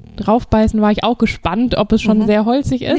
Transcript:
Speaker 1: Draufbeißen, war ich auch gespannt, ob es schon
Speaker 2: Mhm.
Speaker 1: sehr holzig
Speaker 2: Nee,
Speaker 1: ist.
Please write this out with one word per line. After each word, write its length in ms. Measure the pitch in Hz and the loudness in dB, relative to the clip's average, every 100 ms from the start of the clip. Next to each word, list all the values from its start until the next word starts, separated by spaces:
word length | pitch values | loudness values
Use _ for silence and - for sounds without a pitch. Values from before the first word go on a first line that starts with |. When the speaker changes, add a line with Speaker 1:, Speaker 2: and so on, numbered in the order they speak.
| - - | -18 -8
Speaker 1:
Draufbeißen, 600 | 202 226 - 220 220 214 | -2 -2 2 0 2 2
war 100 | 208 | 0
ich 120 | 208 208 | 0 -2
auch 120 | 247 | 0
gespannt, 580 | 226 - 165 190 247 - | -2 -2 -4 -2 -2 0
ob 140 | 214 | 0
es 80 | 220 | 0
schon 180 | 214 214 | 2 2
Speaker 2:
Mhm. 60 | 214 | 2
Speaker 1:
sehr 200 | 208 214 | 2 2
holzig 360 | 262 277 254 | 0 -2 -4
Speaker 2:
Nee, 100 | |
Speaker 1:
ist. 40 | - | -2